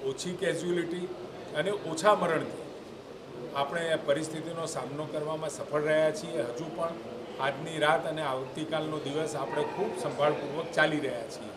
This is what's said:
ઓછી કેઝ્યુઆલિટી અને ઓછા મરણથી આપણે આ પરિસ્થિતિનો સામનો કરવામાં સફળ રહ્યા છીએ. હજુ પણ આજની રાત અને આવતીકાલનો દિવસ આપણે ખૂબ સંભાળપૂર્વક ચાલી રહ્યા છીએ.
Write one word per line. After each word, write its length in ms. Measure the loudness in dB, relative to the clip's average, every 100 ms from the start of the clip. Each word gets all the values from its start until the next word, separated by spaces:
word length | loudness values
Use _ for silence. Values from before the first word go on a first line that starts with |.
| -2
ઓછી 260 | -2 -4
કેઝ્યુઆલિટી 760 | 0 0 2 2 0 0 -2 -4 -6 -8 -10 -4 0
અને 140 | 2
ઓછા 440 | 0 -2 4 6
મરણથી 460 | 6 6 2 0 -6 -8 -10 -12 -14 -14 -14 -12 -10 -6 -2
આપણે 360 | -2 0 2
આ 40 | 2 4
પરિસ્થિતિનો 600 | 2 2 -4 -6 -4 -4
સામનો 380 | -4 -4 -6
કરવામાં 460 | -4 -2 -2 -2 -4
સફળ 300 | -6 -2 0
રહ્યા 300 | 4 6 6
છીએ. 300 | 2 -4 -2
હજુ 240 | -2 -2 -6 -2
પણ 120 | -2 -4 -8 -8 -8 -2
આજની 380 | -2 -2 -4 4
રાત 280 | 6 6 2
અને 160 | -2
આવતીકાલનો 760 | 0 -2 -4 -4 -2 -2 0 -2
દિવસ 380 | -2 -2 -2 -2
આપણે 260 | -2 0
ખૂબ 360 | 0 0 0 0
સંભાળપૂર્વક 760 | -2 4 4 4 -2 -4 0
ચાલી 280 | 4 4 4
રહ્યા 200 | 0 -2
છીએ. 280 | -6 -8 -10